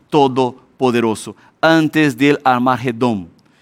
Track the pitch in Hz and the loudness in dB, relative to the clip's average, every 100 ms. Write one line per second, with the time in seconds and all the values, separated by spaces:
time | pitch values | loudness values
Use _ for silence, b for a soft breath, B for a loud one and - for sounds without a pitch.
0 | - 156 139 127 127 - _ - 127 117 | -4 0 0 0 -4 -4 _ -4 -2 0
1 | 113 104 - - b - 160 160 151 156 | -2 -4 -10 -18 b -4 0 2 2 2
2 | 147 117 143 143 131 123 127 123 127 113 | 0 2 0 2 0 0 0 -2 -4 -2
3 | 123 104 85 _ _ b | -2 -2 -8 _ _ b